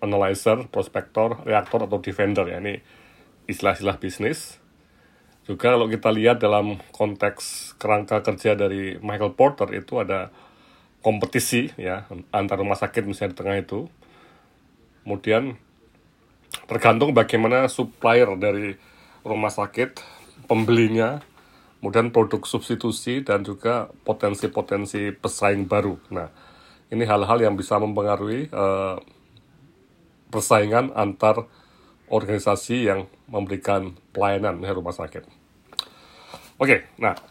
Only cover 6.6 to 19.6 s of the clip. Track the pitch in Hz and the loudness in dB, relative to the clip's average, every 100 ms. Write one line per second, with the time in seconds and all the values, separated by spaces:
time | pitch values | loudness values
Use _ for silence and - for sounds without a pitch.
6.6 | 104 95 - - 107 101 104 - - - | 2 -4 -10 -4 -4 -2 -4 -4 -10 -12
7.6 | - - 110 104 101 107 110 98 113 98 | -14 -6 0 0 0 -2 -2 0 0 2
8.6 | 98 98 95 92 104 104 107 - 135 143 | 0 -2 -6 -8 -6 -2 0 4 4 2
9.6 | 104 101 - 127 98 95 92 - - _ | -4 -4 -4 -4 -2 -4 -6 -14 -20 _
10.6 | _ _ _ _ 110 107 - 127 - 120 | _ _ _ _ 0 0 0 -2 0 0
11.6 | - - 90 95 - 90 - 104 101 95 | -2 -4 -6 -6 -8 -16 -6 -2 0 0
12.6 | 101 98 101 - 101 98 101 - 95 98 | 0 -2 -2 -2 -4 -4 -6 -4 -4 -4
13.6 | 92 101 170 _ _ _ - _ _ _ | -4 -8 -10 _ _ _ -20 _ _ _
14.6 | _ _ _ _ - 104 110 110 135 117 | _ _ _ _ -8 -4 2 2 0 -8
15.6 | _ _ _ _ _ _ _ _ - - | _ _ _ _ _ _ _ _ -18 -14
16.6 | - 113 117 113 143 120 110 113 113 127 | -6 2 4 6 4 4 4 4 4 4
17.6 | 131 - 113 - 113 117 113 92 104 101 | 2 0 -6 0 4 6 6 4 0 0
18.6 | 104 95 - - - - 110 107 107 104 | -4 -10 -18 -20 -20 -14 -6 -2 -2 -2